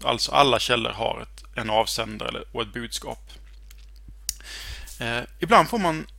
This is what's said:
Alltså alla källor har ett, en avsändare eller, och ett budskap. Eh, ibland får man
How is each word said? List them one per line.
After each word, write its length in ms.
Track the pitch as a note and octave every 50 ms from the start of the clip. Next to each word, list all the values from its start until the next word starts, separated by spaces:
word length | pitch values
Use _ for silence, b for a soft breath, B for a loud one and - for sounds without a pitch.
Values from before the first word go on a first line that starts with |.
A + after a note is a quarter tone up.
Alltså 300 | - C3 A#2+ A2 - -
alla 260 | - C#3 C#3+ C3+ A#2+ G#2+
källor 320 | - - B2 A#2 A2+ A#2
har 320 | - G#2+ A2+ A#2 - A#2
ett, 220 | A#2 - - - - - -
en 140 | B2 A2+ A2
avsändare 580 | G#2+ A2 A2+ - - - A2+ A2 G#2+ G#2+ - -
eller, 160 | A#2 - - -
och 100 | - B2
ett 100 | A2+ G#2
budskap. 580 | - B2 A#2 A#2 - - - - - - - - - - - - - - - - - - - - - - - - - - - - - B B B B B B B B B B B B -
Eh, 220 | B2+ A#2 A#2 A#2+ - - - -
ibland 300 | - E3 A#3 G#3 D#3+ -
får 100 | - A3+
man 280 | F#3+ E3+ D#3+ D#3 G#3 - -